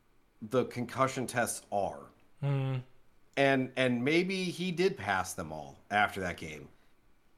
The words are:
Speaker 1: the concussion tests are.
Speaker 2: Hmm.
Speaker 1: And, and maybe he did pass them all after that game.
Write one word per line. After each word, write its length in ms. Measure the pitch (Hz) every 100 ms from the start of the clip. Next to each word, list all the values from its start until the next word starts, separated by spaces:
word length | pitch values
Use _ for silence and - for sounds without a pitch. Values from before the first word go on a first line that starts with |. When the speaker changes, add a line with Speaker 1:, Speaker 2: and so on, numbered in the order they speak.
| _ _ _ - 107
Speaker 1:
the 160 | 127 113
concussion 600 | 123 120 - 131 131 117
tests 360 | 123 110 - -
are. 280 | 101 90 73 67 - _ -
Speaker 2:
Hmm. 340 | 139 139 135 131 - - - - _ -
Speaker 1:
And, 340 | 139 135 127 -
and 260 | 127 120
maybe 400 | 127 165 180 190
he 280 | 180 165 185
did 260 | 165 190 190
pass 360 | 101 95 90
them 180 | - 78
all 260 | 78 69 69 -
after 280 | 104 101 98
that 160 | 90 80
game. 300 | 82 76 71 - - _ _ _ _